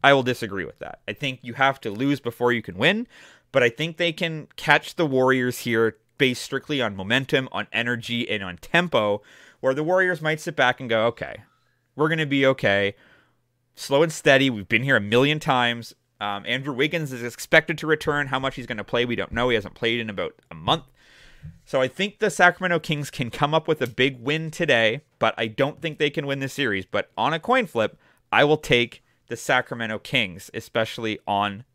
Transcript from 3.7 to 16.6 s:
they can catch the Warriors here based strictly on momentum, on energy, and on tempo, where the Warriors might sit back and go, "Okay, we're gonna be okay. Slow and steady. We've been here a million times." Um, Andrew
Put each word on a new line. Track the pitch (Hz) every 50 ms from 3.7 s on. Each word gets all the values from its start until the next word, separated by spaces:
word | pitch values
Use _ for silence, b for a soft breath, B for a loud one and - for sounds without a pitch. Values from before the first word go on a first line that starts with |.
| - - 151 165 165
they | - 175 170 160
can | - 180 165 160 156 143 - _
catch | - - - 147 147 - - -
the | - 175
Warriors | 147 131 131 131 127 131 131 123 123 120 -
here | - 123 113 110 113 113 110 _ _ _ _ _
based | 143 131 123 - -
strictly | - - 135 - - 156 139 123
on | 107 101
momentum, | 95 92 98 117 131 135 - - 135 131 117 -
on | 92 104 - -
energy, | 107 117 120 123 117 113 - 120 117 117 -
and | 104 107 98
on | 92 90
tempo, | 87 - - - 170 180 170 - 123 107 104 104 104 B B B B B B B B
where | - 131 135
the | 139 156
Warriors | 160 180 185 190 180 180 156
might | 156 156 156 156
sit | - 180 156
back | - 135 123 127 -
and | 135 120
go, | 113 113 110
"Okay, | 117 113 - - 67 - - - _ _ _ _ _ _ _ _ _ _
we're | - 147 160
gonna | 165 160 156
be | 143 139 139 139
okay. | 135 135 - - 110 98 101 101 101 101 b b b b b b b b b b _ _ _ _ _ _
Slow | - - - 135 143 165
and | 165 156
steady. | - - 156 139 135 135 135
We've | 120 107 98 -
been | 117 113 127
here | 139 135
a | 113
million | 101 104 110 120 135 143 151 151
times." | - 156 135 127 123 120 120 117 113 - - _ _ _ _ _
Um, | 107 104 101 101 -
Andrew | - 117 131